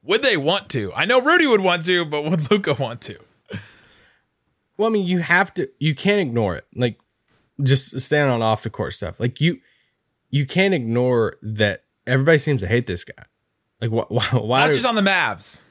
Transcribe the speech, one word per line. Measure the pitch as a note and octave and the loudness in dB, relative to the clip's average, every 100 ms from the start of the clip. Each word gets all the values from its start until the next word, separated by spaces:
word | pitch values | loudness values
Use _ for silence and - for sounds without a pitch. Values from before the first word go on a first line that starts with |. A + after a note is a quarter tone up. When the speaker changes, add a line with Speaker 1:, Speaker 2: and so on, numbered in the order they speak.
Speaker 1:
would | C3+ A3 | 0 0
they | C#4 F#3+ | 2 0
want | C#3+ G3 - | 0 -2 -4
to? | B2+ G2 | -6 -6
I | A2+ | -4
know | E3+ B3+ | 2 2
Rudy | C4 F4 D4+ | 4 2 4
would | G#3+ | 2
want | F#3+ F3 E3 | 2 0 0
to, | F3+ D#3+ | 0 0
but | D3 | -4
would | D3+ E3+ C#3 | -2 -2 2
Luka | G#3 F#3+ C#3 | 0 0 -2
want | B2 A#2 | -4 -8
to? | - G2 - _ _ - - - _ _ _ _ _ _ _ _ _ - | -14 -16 -20 _ _ -16 -16 -20 _ _ _ _ _ _ _ _ _ -4
Speaker 2:
Well, | A3 | 0
I | |
mean, | G#3+ F3+ | 0 0
you | F3+ | -2
have | D#3 F3 F#3+ - | 2 2 2 -4
to, | C3 _ | -8 _
you | D3+ | -2
can't | D3+ F#3+ G#3 | 0 0 0
ignore | D#3 A#2 G#2 D#2+ | 0 0 0 -2
it. | _ | _
Like, | - B2 - _ _ _ _ _ - | -4 -4 -4 _ _ _ _ _ -4
just | C3+ C3+ - C3 | 2 2 0 -6
staying | - D3 C#3+ | -2 2 2
on | A#2+ | 2
off | A2+ A2 | 2 0
the | A2+ | -4
court | - G2+ | -6 -8
stuff. | - F#2 - | -6 -10 -4
Like, | B2 - | -4 0
you, | D#3+ - _ _ _ _ _ _ _ | -2 -2 _ _ _ _ _ _ _
you | C#3+ C#3 | -4 -2
can't | F3+ G3 | 0 2
ignore | F3 A2+ A#2+ B2+ B2 G#2+ - | 0 0 0 2 2 0 -4
that | G#2+ G#2+ G#2 - _ _ - | -10 0 0 0 _ _ -2
everybody | C3 C#3+ D#3+ | 2 4 4
seems | D3+ C3 | 2 -2
to | F#2+ | 0
hate | A#2 B2+ | -2 -2
this | F2 | -8
guy. | - - - _ _ _ _ _ | -10 -20 -20 _ _ _ _ _
Like, | A2+ | -4
wh-, | A2 - | -4 -2
wh-, | A2+ - B2+ | -4 0 0
why | G#2+ B2+ | 2 2
Speaker 1:
Not | D3+ | 4
Speaker 2:
do | C#3 | 2
Speaker 1:
just | B3 | 2
on | A3 | 2
the | |
Mavs. | G3 F#3+ C#3 G2 - - _ | 2 2 0 -4 -12 -16 _